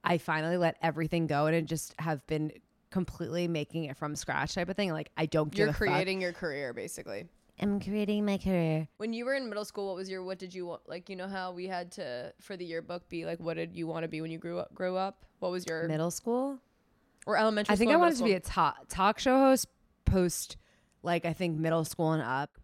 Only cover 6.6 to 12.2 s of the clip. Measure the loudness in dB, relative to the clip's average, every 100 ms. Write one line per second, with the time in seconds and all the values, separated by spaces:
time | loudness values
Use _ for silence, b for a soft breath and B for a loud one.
6.6 | -6 -6 -8 -10 -10 -10 -12 _ _ -4
7.6 | -2 -2 -2 -2 0 0 0 0 2 2
8.6 | 4 0 -2 _ -6 -4 -2 -2 -2 -6
9.6 | -6 -6 -6 -6 -6 -6 -6 -8 -8 -8
10.6 | -8 -8 -10 -12 -10 -10 -6 -6 -6 -6
11.6 | -6 -6 -6 -8 -8 -6